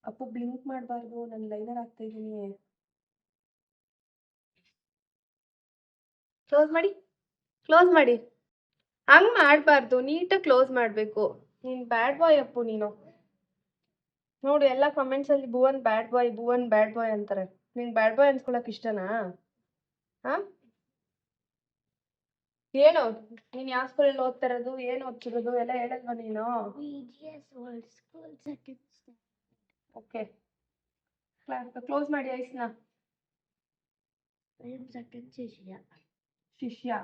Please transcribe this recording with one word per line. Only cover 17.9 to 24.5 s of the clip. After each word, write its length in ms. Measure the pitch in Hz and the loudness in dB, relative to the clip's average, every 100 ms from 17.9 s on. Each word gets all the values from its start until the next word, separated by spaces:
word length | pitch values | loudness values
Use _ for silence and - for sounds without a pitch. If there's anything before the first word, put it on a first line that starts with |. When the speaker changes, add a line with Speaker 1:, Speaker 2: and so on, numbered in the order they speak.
Speaker 1:
ಬ್ಯಾಡ್ 220 | 226 220 | 2 2
ಬಾಯ್ 140 | 226 285 | 4 2
ಅನ್ಸ್ಕೊಳಕ್ 400 | 262 262 240 240 | 2 -4 -6 -6
ಇಷ್ಟನಾ? 360 | 208 233 208 190 226 185 185 _ _ _ _ _ _ _ _ | -10 -8 -6 -6 -6 -8 -12 _ _ _ _ _ _ _ _
ಹಾ? 120 | 247 330 392 _ _ _ _ _ _ _ _ _ _ _ _ _ _ _ _ _ _ _ _ _ _ | -6 -6 -6 _ _ _ _ _ _ _ _ _ _ _ _ _ _ _ _ _ _ _ _ _ _
ಏನು? 280 | 269 294 330 233 220 - 233 _ | 4 6 6 -2 -6 -16 -20 _
ನೀನ್ 200 | 254 262 | -12 -6
ಯಾವ 160 | 254 262 | -6 -4
ಸ್ಕೂಲಲ್ಲಿ 340 | - 285 269 | 2 2 2
ಓದ್ತಾ 240 | 254 247 | -4 -4
ಇರೋದು, 260 | 254 | -4